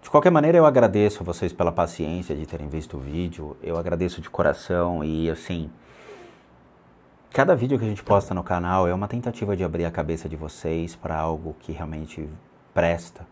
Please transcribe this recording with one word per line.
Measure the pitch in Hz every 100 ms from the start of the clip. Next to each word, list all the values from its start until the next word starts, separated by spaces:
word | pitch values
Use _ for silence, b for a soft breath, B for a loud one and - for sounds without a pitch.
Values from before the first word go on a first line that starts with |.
De | -
qualquer | - 185
maneira, | 165 151 170
eu | 156
agradeço | 127 113 104 104 -
a | 87
vocês | 85 92
pela | - 87
paciência | 82 85 - 78 87 90
de | 73 78
terem | 80 73
visto | 78 78 73
o |
vídeo. | 67 78 87 82 73 71
Eu | 82 82
agradeço | 85 85 90 -
de | 80
coração | - 78 73 - 87 87 82
e, | 76 80 82
assim, | 80 - 87 76 - B B B B B B B _ _ _ _ _ _ _ _
cada | - 143
vídeo | 175 123 135
que |
a | 110
gente | 104
posta | - 101 -
no | 90
canal | 87 90 87 92 90
é |
uma | 92 101
tentativa | 120 120 113 101 95
de |
abrir | 90 80
a | 85
cabeça | 85 78 82 80
de | 78
vocês | 76 - 80 82 82 -
pra | 82 82
algo | 82 80 80 78
que | -
realmente | 80 78 78 78 - 78 78 _ _ _
presta. | - 85 85 - - -